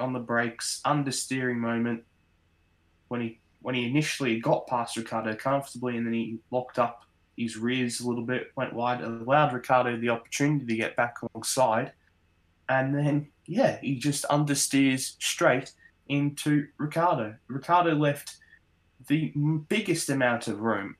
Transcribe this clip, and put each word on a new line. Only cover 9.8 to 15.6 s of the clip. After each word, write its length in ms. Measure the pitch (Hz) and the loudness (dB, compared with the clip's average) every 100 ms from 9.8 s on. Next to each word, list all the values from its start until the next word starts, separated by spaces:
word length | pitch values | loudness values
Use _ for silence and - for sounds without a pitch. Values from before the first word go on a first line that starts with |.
| 123 117 | 2 0
the 140 | 120 | 0
opportunity 560 | 117 - - 143 151 117 | -2 -4 0 2 2 0
to 100 | 113 | -2
get 200 | 110 - | -2 0
back 200 | 120 - | -2 -4
alongside, 680 | 117 113 - 135 123 113 143 - _ _ _ _ _ _ - | -12 -8 -4 2 2 2 -2 -8 _ _ _ _ _ _ 0
and 260 | 131 131 | 0 2
then, 340 | 143 147 147 147 _ - | 2 2 2 -2 _ -6
yeah, 320 | 190 254 - | 2 2 2
he 160 | - 131 | -4 -2
just 300 | 147 143 - | 0 0 2
understeers 920 | 147 147 139 - 139 135 131 - - | 2 2 0 2 4 4 2 -4 -6
straight 540 | - - 165 127 | -6 2 4 4